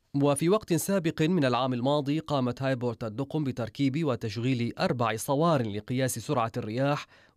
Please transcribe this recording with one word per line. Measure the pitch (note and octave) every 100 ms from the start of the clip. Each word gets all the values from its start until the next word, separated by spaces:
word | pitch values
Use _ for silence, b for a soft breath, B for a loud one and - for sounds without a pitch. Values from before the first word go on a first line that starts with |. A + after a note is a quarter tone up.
| _ C#3+
وفي | C#3+ C#3 E3
وقت | G#3+ -
سابق | E3 - G3 D#3 -
من | D#3 F#3
العام | C3 A#2+ C3
الماضي | B2 B2+ D3 C#3 D#3
قامت | D#3 C#3+ B2 B2
هايبورت | C3+ B2+ A#2+ A2+
الدقم | A2 G#2+ C3+ D#3
بتركيب | C3+ B2 A2 - C#3 D3
وتشغيل | D3+ A#2 A2+ A2 B2+ B2 A#2 -
أربع | F3+ B2 A2+ A2
صوار | - C#3 E3+ C#3+
لقياس | A2+ G2+ - B2+ C3 A#2
سرعة | B2+ B2+ A2+ B2
الرياح | G#2+ A#2 C#3 D3 - B B